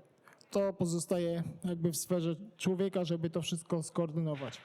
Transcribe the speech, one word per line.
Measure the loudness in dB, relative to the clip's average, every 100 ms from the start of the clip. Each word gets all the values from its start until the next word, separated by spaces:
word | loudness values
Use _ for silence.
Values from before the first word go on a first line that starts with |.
| -10 _ -20 -20 -4
To | 0 0
pozostaje | 0 0 0 0 0 0 0 -4 -4
jakby | -4 0 0
w | 0
sferze | 0 2 2 -2 -6 -2
człowieka, | 0 2 2 2
żeby | 0 0 0
to | -2
wszystko | -2 -4 0 -2
skoordynować. | 0 -2 0 0 0 -2 -6 -10